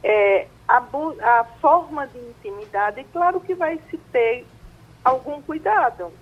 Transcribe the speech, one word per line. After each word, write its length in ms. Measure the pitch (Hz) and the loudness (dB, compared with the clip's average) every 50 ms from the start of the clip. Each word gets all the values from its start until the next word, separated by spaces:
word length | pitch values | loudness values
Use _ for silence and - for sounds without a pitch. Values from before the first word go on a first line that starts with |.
É, 440 | - 202 214 214 202 202 196 180 - - - - - | 2 2 2 4 4 4 4 2 0 -4 -16 -18 0
a 140 | - 226 247 | 2 2 2
bu-, 340 | 240 - - 277 311 320 285 - | 2 0 -6 -6 -6 -6 -6 -2
a 240 | 214 339 359 233 - 349 - - | 2 4 4 4 2 -2 -6 0
forma 460 | - 294 311 349 330 - 311 302 277 | 4 4 4 4 2 -2 -8 -10 -10
de 100 | 269 - 247 | -10 -12 -18
intimidade, 840 | 240 240 233 - - 208 196 202 214 208 - 202 208 208 208 247 269 - | -18 -18 -20 -16 -14 -14 -12 -12 -16 -8 -4 -2 -2 -2 -4 -8 -16 -12
claro 260 | - 339 349 359 359 370 | -4 0 0 0 0 -2
que 160 | 359 - 370 | -4 -6 -6
vai 240 | 359 349 311 330 311 - - | -4 -4 -4 -4 -6 -10 -12
se 80 | - 330 - - | -14 -14 -14 -4
ter 360 | - 254 233 226 233 247 - - - - - - - - - - - - - | 0 0 2 2 0 -4 -8 -20 -20 -20 -20 -20 -20 -20 -20 -20 -20 -2 0
algum 380 | 254 262 262 - 269 294 294 | 0 0 0 -4 -8 -10 -10
cuidado. 680 | 285 - 311 311 - 392 427 403 311 240 233 - 180 170 160 - | -10 -10 -10 -6 -2 0 2 2 2 0 -2 -4 -14 -14 -14 -18